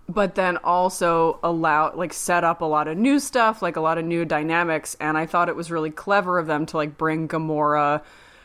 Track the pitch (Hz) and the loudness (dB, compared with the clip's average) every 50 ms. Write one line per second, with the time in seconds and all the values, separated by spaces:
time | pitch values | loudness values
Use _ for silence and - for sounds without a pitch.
0 | - - 165 214 202 190 190 202 185 180 175 - - 170 175 180 180 185 185 - | -14 -6 -2 -2 -2 0 0 0 0 0 -2 -2 0 0 2 2 2 0 0 0
1 | 180 170 170 165 165 165 - - - 170 170 165 160 160 147 151 156 147 - 160 | 0 2 2 4 2 2 0 0 -2 -2 0 0 2 2 2 2 2 0 -2 -4
2 | 180 156 - - - - 175 175 170 165 170 - 170 156 151 151 151 151 160 185 | -6 -6 -6 -6 -2 0 2 2 2 2 0 0 -2 0 0 0 0 0 0 0
3 | 226 277 285 285 269 - - 254 226 220 220 220 190 175 160 160 160 160 160 165 | 2 4 4 2 0 0 0 2 2 2 2 0 -4 -4 -2 0 0 0 0 0
4 | 165 165 170 170 170 151 160 151 151 160 165 170 175 165 160 151 - - - - | -2 -2 -2 -2 0 0 0 -2 0 0 0 0 0 0 0 -2 -4 -8 -10 -6
5 | 151 151 156 156 165 160 - 175 175 170 156 160 170 160 170 160 156 160 151 - | -4 -2 -2 -2 -2 0 0 0 0 0 -2 -4 -6 -6 -4 -4 -4 -4 -6 -8
6 | - 196 202 202 185 180 180 180 160 156 151 147 160 156 - 160 147 151 147 - | -2 2 2 2 2 2 0 0 0 0 -2 -2 -2 -2 -2 -4 -4 -4 -4 -2
7 | 160 160 156 160 160 147 - 160 160 156 156 147 151 147 151 147 147 143 147 151 | -2 0 0 -2 -2 -4 -4 -4 -2 -2 0 0 2 2 2 2 2 2 0 -2
8 | - - - - - - - - - | -4 -8 -18 -20 -20 -20 -20 -20 -20